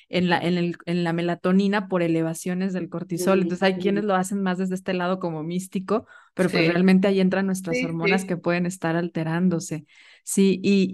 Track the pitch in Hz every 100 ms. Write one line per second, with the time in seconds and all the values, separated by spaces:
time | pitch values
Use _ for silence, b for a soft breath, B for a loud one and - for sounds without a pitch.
0 | B 180 175 175 165 175 175 165 - 175
1 | 170 170 170 170 185 190 196 208 190 185
2 | 170 160 160 165 185 180 190 185 165 170
3 | 175 170 180 190 170 180 190 190 185 202
4 | 208 185 185 202 190 180 190 185 185 185
5 | 180 185 180 156 160 180 185 196 190 208
6 | - B B - 180 180 165 170 185 190
7 | 196 190 185 185 190 185 - 165 170 165
8 | 165 190 190 175 175 175 175 185 165 165
9 | 175 170 160 165 185 165 160 156 - b
10 | b b - - 196 185 196 196 185